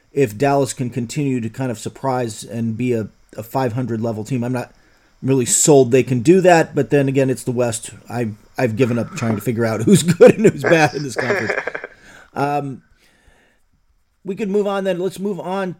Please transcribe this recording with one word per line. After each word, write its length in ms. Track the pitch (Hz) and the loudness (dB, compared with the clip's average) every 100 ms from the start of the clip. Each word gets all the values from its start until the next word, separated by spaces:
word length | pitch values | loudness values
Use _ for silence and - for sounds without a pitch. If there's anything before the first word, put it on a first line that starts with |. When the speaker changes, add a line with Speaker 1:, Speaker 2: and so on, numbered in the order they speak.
| _ | _
Speaker 1:
if 240 | 151 131 104 | -2 -2 0
Dallas 360 | 139 139 135 | 0 0 0
can 180 | - 123 | -4 -6
continue 500 | 127 117 156 143 127 | -6 -6 -4 -4 -2
to 80 | 113 | -6
kind 220 | 113 131 | -6 -6
of 80 | 110 | -6
surprise 640 | - - 135 127 120 104 | -10 -8 -4 -2 -4 -8
and 340 | - 117 117 110 | -10 -6 -4 -2
be 160 | 123 | -2
a, 160 | 117 104 - _ - | -2 -4 -12 _ -14
a 60 | |
five 280 | 107 135 127 | -8 -4 -2
hundred 260 | 117 123 113 | -4 -4 -4
level 240 | 117 107 | -4 -6
team. 180 | 104 131 | -6 -4
I'm 80 | 120 | -4
not 220 | 123 127 _ _ _ _ _ | -6 -8 _ _ _ _ _
really 240 | 127 135 117 | -2 0 0
sold 460 | - - 143 127 | 2 6 6 6
they 100 | 131 | 4
can 160 | 127 127 | 2 2
do 200 | 120 190 | 4 6
that, 340 | 180 165 151 | 6 6 4
but 160 | - 135 | -2 0
then 180 | 143 139 | 2 2
again, 220 | 135 135 | 2 0
it's 140 | 123 | -2
the 80 | - | -4
West. 380 | 120 120 110 - 104 - | -2 -2 -4 -10 -18 -10
I, 220 | 117 117 104 _ - | -6 -6 -8 _ -4
I've 160 | 131 | -2
given 240 | 110 123 120 | 2 0 0
up 120 | 104 | -4
trying 240 | - 117 107 | -4 -4 -2
to 40 | |
figure 240 | 131 113 | -2 -2
out 180 | 117 107 | -2 0
who's 200 | 113 180 | 4 4
<laughs> 160 | 160 170 | 4 6
good 160 | 240 185 | 6 8
and 100 | 220 | 2
who's 160 | 147 | 2
bad 300 | 139 165 151 - | 2 4 2 0
in 80 | |
this 100 | 143 | -8
conference. 380 | - - 196 208 - | -6 -4 -2 -4 -6
Speaker 2:
<laughs> 0 | - - - - - - - | -6 -10 -12 -20 -20 -20 -14
Speaker 1:
Um, 480 | - 143 147 143 131 _ _ _ _ _ _ _ _ _ _ _ _ _ _ | -6 -4 -2 -6 -10 _ _ _ _ _ _ _ _ _ _ _ _ _ _
we 120 | 175 185 | -10 -6
could 140 | 214 | -2
move 160 | 208 202 | 0 0
on 180 | 196 | -2
then. 140 | 190 180 | -2 -2
Let's 200 | 185 180 | -4 -4
move 220 | 202 180 | -6 -6
on 360 | 147 190 185 | -6 -4 -4